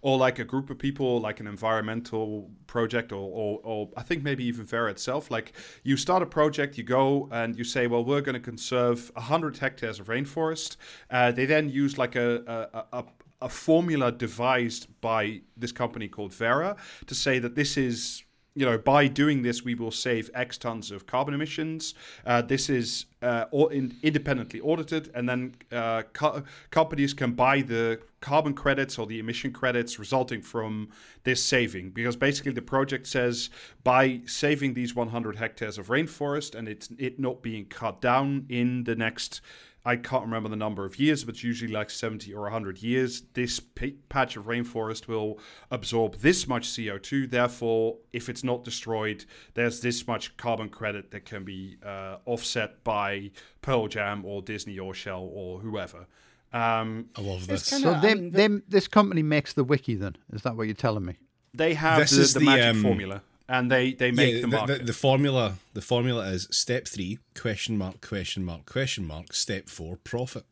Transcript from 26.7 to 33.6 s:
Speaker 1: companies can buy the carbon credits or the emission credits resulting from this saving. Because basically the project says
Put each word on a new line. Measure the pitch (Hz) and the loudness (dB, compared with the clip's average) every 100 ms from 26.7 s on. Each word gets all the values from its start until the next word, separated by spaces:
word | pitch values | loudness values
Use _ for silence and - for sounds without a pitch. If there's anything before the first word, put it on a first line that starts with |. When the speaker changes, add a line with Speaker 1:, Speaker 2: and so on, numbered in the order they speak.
Speaker 1:
companies | 165 156 147 139 | 2 2 2 0
can | 139 127 | 2 -2
buy | 120 127 139 | 4 6 6
the | 120 117 117 113 - _ | 2 2 2 0 -8 _
carbon | - 147 151 | 2 2 2
credits | 139 143 139 135 - | 0 2 2 0 -4
or | 107 | -6
the | 113 | -6
emission | 110 117 135 | -6 -4 -6
credits | 123 131 120 120 - | -2 0 0 -2 -6
resulting | 104 135 127 117 | 0 0 0 -4
from | - 117 110 107 107 - - - | -6 -6 -4 -6 -8 -14 -20 -4
this | 127 123 | 0 2
saving. | - 131 117 92 92 | 2 2 2 -2 -10
Because | 98 120 | -4 -4
basically | 120 135 143 143 | 2 0 0 -2
the | 120 | -4
project | - 135 139 131 - | -2 0 0 -2 -2
says | 135 123 120 - - | 0 0 0 -6 -12